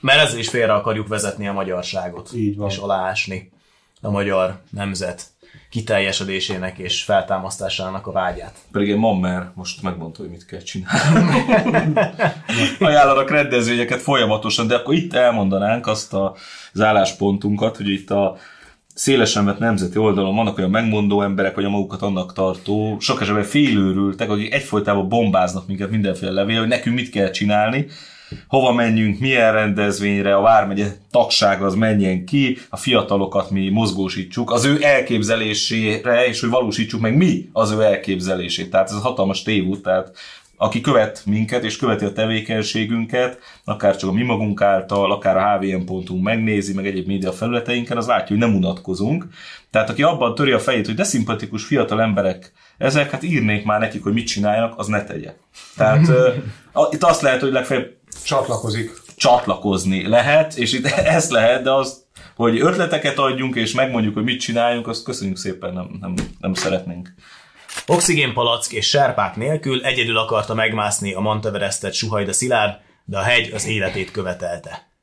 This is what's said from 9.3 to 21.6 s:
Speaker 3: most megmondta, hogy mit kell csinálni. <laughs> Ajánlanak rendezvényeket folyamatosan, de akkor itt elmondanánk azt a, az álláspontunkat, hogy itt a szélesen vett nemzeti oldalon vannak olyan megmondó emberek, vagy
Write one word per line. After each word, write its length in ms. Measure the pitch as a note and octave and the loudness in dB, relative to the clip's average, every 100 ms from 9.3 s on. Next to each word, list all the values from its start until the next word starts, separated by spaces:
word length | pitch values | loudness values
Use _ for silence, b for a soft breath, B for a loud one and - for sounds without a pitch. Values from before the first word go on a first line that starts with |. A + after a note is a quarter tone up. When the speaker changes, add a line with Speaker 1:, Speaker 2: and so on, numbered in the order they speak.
| F2+ F2+ | -2 -6
Speaker 3:
most 280 | - F2+ - | -12 -12 -8
megmondta, 380 | F#2+ F2 E2 D#2+ | -8 -8 -12 -14
hogy 80 | E2 | -16
mit 160 | E2+ - | -16 -16
kell 140 | F#2 | -16
csinálni. 840 | - G2 F#2 - C#3+ G3 F3+ B3 B3+ A3 - A3+ D#3 D3+ G3 | -12 -12 -4 0 4 4 4 2 2 2 2 0 2 0 0
<laughs> 680 | - G3 - - A3+ C#4 - | 0 -2 -2 -6 -2 -2 2
Ajánlanak 520 | F3 D3 C#3+ C3+ C3+ | 4 6 6 6 2
rendezvényeket 720 | D3+ C3+ B2 A2+ A#2+ A#2+ B2 | 2 2 0 2 0 0 -2
folyamatosan, 640 | - C#3 A2 G#2+ A2 - A2+ | 0 2 2 0 0 -2 2
de 80 | |
akkor 200 | A#2+ - | 0 2
itt 200 | D#3+ F3 | 0 2
elmondanánk 720 | B2 B2 A#2 G2 F#2+ G2+ A#2 A#2 | 2 4 4 2 2 2 0 0
azt 280 | G#2+ - | -4 -2
a, 200 | G2 G2 - B B B | -2 -2 -4 B B B
az 80 | F#2 | 0
álláspontunkat, 960 | G#2+ G#2 F#2+ - G2+ G2+ G#2 G#2 A2 - | 4 4 2 2 0 0 0 0 -2 -2
hogy 120 | G2+ | -2
itt 200 | G2 G2 | -4 -2
a 260 | G2+ G2 F#2 B B B B _ | 0 0 -2 B B B B _
szélesen 500 | - - C3+ A2 - | -6 2 4 4 2
vett 140 | G2+ G2 | 0 0
nemzeti 400 | A#2 G#2 F2+ G2+ | 0 0 0 0
oldalon 360 | A2 G2 G2 G2+ | 2 2 0 0
vannak 220 | A2+ G2 | 0 0
olyan 120 | F#2 | 0
megmondó 520 | G#2+ A2+ G#2+ G2+ G2+ | 2 2 2 2 2
emberek, 320 | G2+ G2 G2 | 2 0 -2
vagy 100 | F#2 | 0